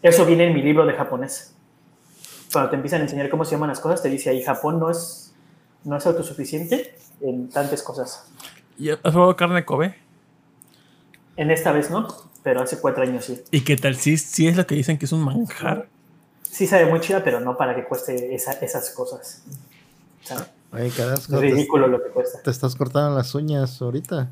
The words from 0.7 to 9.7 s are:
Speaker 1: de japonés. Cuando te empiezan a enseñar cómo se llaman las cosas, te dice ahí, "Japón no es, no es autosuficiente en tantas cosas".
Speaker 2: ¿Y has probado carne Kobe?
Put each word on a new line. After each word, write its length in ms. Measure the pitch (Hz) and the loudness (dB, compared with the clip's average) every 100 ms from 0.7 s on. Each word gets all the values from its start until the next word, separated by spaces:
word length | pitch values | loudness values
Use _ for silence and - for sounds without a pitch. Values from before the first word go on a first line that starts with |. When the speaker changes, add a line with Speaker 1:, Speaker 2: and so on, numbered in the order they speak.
| 151 151 | 6 4
Speaker 1:
de 60 | |
japonés. 600 | - 139 127 135 - - _ _ _ _ _ _ _ - - - | 2 -2 -4 -6 -10 -14 _ _ _ _ _ _ _ -20 -20 -4
Cuando 180 | 151 131 | 0 0
te 60 | 139 | -2
empiezan 240 | 131 170 | -2 -2
a 40 | |
enseñar 240 | 147 143 139 | -2 -2 -2
cómo 140 | 160 | -2
se 80 | 156 | -2
llaman 180 | 147 151 | -2 -2
las 100 | 131 | -4
cosas, 220 | 160 175 | -2 -2
te 60 | 139 | 0
dice 200 | 135 139 | -2 0
ahí, 120 | 131 | -2
"Japón 360 | 127 131 151 165 | -2 -2 -2 0
no 120 | 165 | 0
es, 420 | 170 - - - _ _ _ _ _ | -2 -6 -14 -20 _ _ _ _ _
no 120 | - 143 | -8 -2
es 100 | 170 | 0
autosuficiente 880 | 170 - - 135 156 170 262 - - - _ | 0 -2 -8 -8 -8 -2 -4 -4 -14 -20 _
en 280 | 139 123 123 | -6 -6 -4
tantas 340 | - 143 143 | -4 -2 -4
cosas". 420 | - 123 123 - - - - - _ - | -8 -8 -8 -10 -20 -20 -20 -20 _ -8
Speaker 2:
¿Y 120 | 147 | -4
has 80 | 156 | -2
probado 360 | - 160 180 175 | 2 6 6 6
carne 280 | 175 180 | 2 0
Kobe? 320 | - | 0